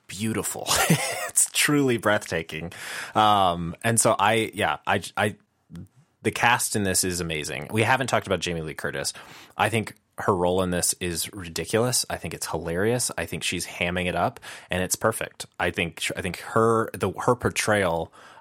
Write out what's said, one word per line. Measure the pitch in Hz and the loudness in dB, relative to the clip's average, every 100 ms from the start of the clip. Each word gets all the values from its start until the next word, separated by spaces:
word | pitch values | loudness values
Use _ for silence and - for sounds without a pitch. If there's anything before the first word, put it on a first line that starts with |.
| - | -16
beautiful. | 90 110 107 - - - | -6 -4 -2 -4 -6 -2
<laughs> | - - 156 - - 622 | 2 4 2 2 -4 -2
It's | - - | 0 0
truly | - - 147 139 117 | 2 2 4 4 4
breathtaking. | 104 104 - 85 80 78 85 - - - - - | 4 2 2 -4 -4 -8 -10 -10 -12 -10 -2 4
Um, | 107 104 92 85 85 - | 6 6 6 2 -2 -4
and | 113 117 | 0 2
so | 123 - | 4 4
I, | 101 113 107 | 4 2 0
yeah, | 95 90 76 - | 0 0 0 -2
I, | 98 - - | -2 -2 -2
I, | 104 - _ _ _ 85 90 _ _ _ | -2 -2 _ _ _ -18 -18 _ _ _
the | 110 | -4
cast | - 120 123 - 113 | 2 4 4 2 0
in | |
this | 98 92 | 0 2
is | 95 87 | 0 -2
amazing. | 85 78 71 65 73 | -2 -4 -4 -6 -4
We | 107 | 0
haven't | 110 127 131 | 4 2 2
talked | 113 98 | 0 2
about | 92 | 0
Jamie | 90 85 | 0 -4
Lee | 78 | -6
Curtis. | 69 76 69 69 - - - - - | -6 -6 -4 -6 -8 -12 -20 -10 -2
I | 107 | 0
think | 110 104 - _ - | 0 -2 -8 _ -4
her | - | 0
role | 95 90 92 | 2 4 2
in | 92 | 2
this | 90 - - | 0 0 -2
is | 90 82 - | -4 -4 -6
ridiculous. | 104 85 82 80 110 120 120 - | -8 -8 -8 0 2 2 0 -2
I | - | -6
think | 85 | -8
it's | 85 - | -8 -6
hilarious. | 80 82 85 107 123 - - | -6 -4 0 2 0 -2 -4
I | 85 | -6
think | 85 | -4
she's | - 90 - | -4 -4 -6
hamming | - 87 90 90 | -4 -2 -2 -2
it | |
up, | 85 98 - - - - | 0 -2 -4 -14 -16 -6
and | 90 | -4
it's | 92 | -2
perfect. | - 113 110 - - - - | 0 0 0 -6 -10 -14 -4
I | 90 | -2
think, | 90 85 - - - | 0 -2 -4 -6 -4
I | |
think | 90 85 | -6 -6
her, | - 113 113 113 110 | -2 2 4 4 0
the, | 98 98 - | -2 -4 0
her | - | 0
portrayal | 123 107 - - 104 92 82 82 - - - | 2 0 0 2 4 4 0 -4 -10 -20 -6